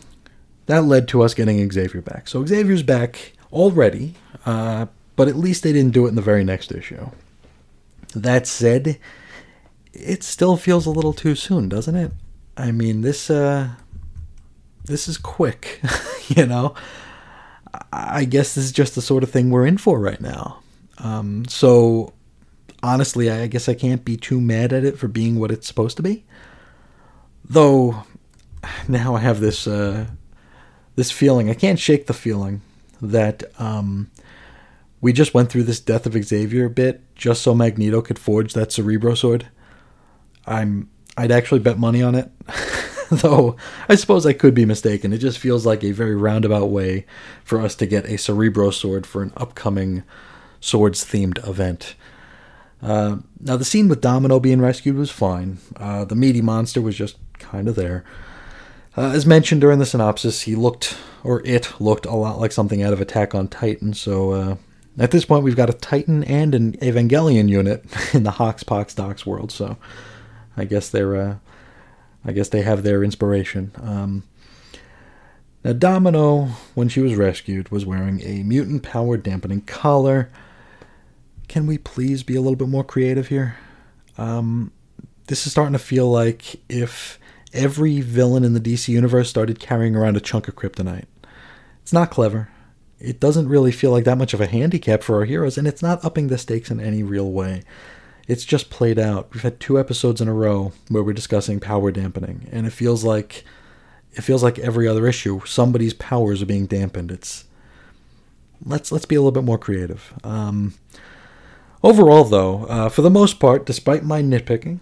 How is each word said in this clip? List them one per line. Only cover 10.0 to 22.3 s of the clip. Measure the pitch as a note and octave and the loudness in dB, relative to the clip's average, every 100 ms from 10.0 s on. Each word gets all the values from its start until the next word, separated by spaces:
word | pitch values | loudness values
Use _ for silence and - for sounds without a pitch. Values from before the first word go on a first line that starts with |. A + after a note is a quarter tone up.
| - - | -8 -6
still | - - F3+ F3 | -8 0 2 2
feels | F#3 F3 D#3 | 2 2 2
a | |
little | D#3 D#3 | -2 -2
too | D3 D#3 | -2 -2
soon, | C#3+ - F3+ F#2+ | -2 -2 -2 0
doesn't | G2+ D#3+ F3+ | -4 -2 -4
it? | E3 - - - - - | -4 -8 -16 -20 -20 -8
I | B2 | -4
mean, | A2+ A2+ A2 | -2 -2 0
this, | B2 C#3+ - | -2 -4 -2
uh, | D3 C#3+ C#3 B2+ A#2+ - - - - - - - - - _ | 0 2 0 -4 -10 -18 -18 -16 -16 -18 -20 -20 -20 -20 _
this | - D3 - | -8 -8 -6
is | D#3+ | -10
quick, | - - C#3+ - - - C3 - - | -10 -2 -2 -4 -12 -8 -4 -4 -6
<laughs> | - - | -14 0
you | E3 B2+ | 2 2
know? | A#2+ C3+ - - - - - - - - - - - - | 0 -4 -6 -16 -20 -20 -20 -20 -20 -20 -20 -20 -20 -14
I, | - - C#3+ | -12 -6 -4
I | |
guess | B2+ C#3 C#3+ | 0 0 0
this | C#3+ | -2
is | C3 | -2
just | - C3 | 0 0
the | B2+ | -2
sort | - C3 | 0 0
of | B2+ | 2
thing | C3 B2 | 2 4
we're | B2 C3 | 4 4
in | F#3+ | 4
for | G#3+ C3+ | 2 2
right | G2+ - | 0 -6
now. | - - - - - _ - - | -10 -10 -12 -14 -20 _ -20 -12
Um, | A2+ A2 G#2 G#2 A#2+ | -8 -6 -6 -6 -8
so, | - C3 A#2+ A#2 A2+ G#2+ - _ | 2 6 8 6 2 -2 -12 _